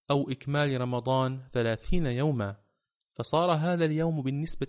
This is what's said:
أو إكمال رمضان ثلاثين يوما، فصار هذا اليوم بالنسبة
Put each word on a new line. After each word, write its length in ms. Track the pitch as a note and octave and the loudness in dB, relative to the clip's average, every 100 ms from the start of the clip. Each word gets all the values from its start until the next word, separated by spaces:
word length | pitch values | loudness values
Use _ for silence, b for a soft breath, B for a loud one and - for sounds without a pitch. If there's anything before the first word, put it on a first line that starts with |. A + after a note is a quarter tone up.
| - | 0
أو 180 | C#3+ C3+ | 0 0
إكمال 520 | C3+ C#3+ D3 D3 C3 | -4 -2 0 0 0
رمضان 640 | B2 B2 B2 C3 C3 C3 - | -2 -2 0 2 0 -2 -4
ثلاثين 520 | B2 A2+ A2 - F3+ C#3+ | -2 0 -2 2 2 2
يوما، 520 | A#2+ D3+ B2 G2+ G2 _ _ _ _ _ | 0 0 0 -2 -8 _ _ _ _ _
فصار 380 | - A#2 D3+ F3 | -10 -2 0 2
هذا 340 | D#3 E3+ F3 D#3+ | 2 0 2 0
اليوم 360 | D#3 E3 D#3 | 2 0 0
بالنسبة 460 | C3 C#3 D#3+ - | -2 -4 -4 -6